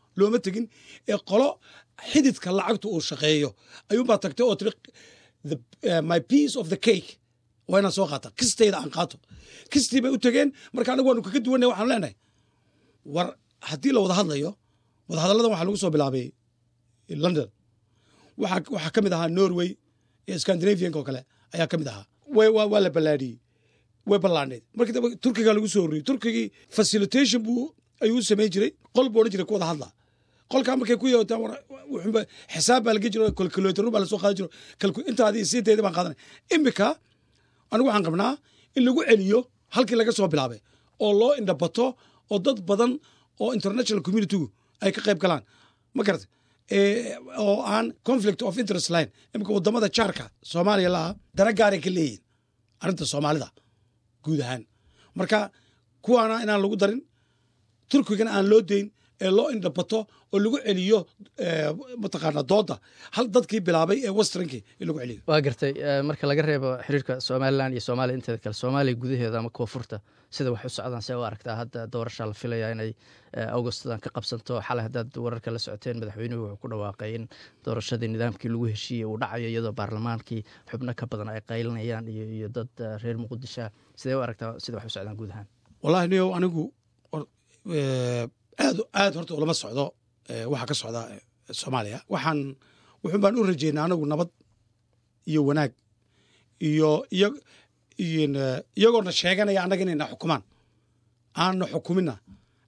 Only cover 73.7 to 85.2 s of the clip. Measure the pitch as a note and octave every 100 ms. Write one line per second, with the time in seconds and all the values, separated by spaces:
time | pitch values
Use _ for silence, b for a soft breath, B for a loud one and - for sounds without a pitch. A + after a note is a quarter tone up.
73.7 | - B2 A2 - - - A#2 - A#2+ -
74.7 | B2 A2 B2 A#2 - A#2+ A#2 A#2 A2+ -
75.7 | G#2 B2+ A#2 A2 G#2 A#2 A#2+ G#2 G2+ A#2
76.7 | A2 G#2 G2+ G#2+ A2+ A2 B B B -
77.7 | A2+ - A#2 A2+ A2 A#2 - A#2 A#2 A#2
78.7 | G#2+ - A#2+ A2 A2 A#2 A#2 A2+ A2+ A2+
79.7 | G#2 G#2 A2 A#2 A#2 - A2+ - b -
80.7 | A#2 B2 A#2 A#2+ G#2+ G#2+ G#2+ - A2+ A#2
81.7 | A#2 A2+ A2+ A2+ A2 A2 A2 G#2+ A#2+ A2+
82.7 | - A2+ G#2+ A#2+ A2+ A2+ B2 B2 - A2+
83.7 | _ b - C3 C3 A#2+ A2 A2+ A#2 -
84.7 | A2 A2+ G2 G#2 G#2